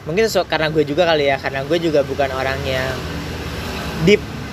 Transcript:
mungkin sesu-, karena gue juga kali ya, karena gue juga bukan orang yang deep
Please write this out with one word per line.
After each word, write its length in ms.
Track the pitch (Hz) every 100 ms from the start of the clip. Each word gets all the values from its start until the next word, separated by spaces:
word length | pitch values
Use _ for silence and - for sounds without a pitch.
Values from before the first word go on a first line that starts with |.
mungkin 240 | - 170 220
sesu-, 160 | 190
karena 240 | 170 156 156
gue 160 | 156
juga 240 | 147 147 175
kali 240 | 160 139
ya, 80 | 135
karena 240 | 139 135
gue 160 | 135 170
juga 240 | 165 147
bukan 240 | 135 135 135
orang 300 | 131 131 135 139
yang 240 | 131 131 127 127 - - - - - - - - -
deep 160 | 165 208 - - -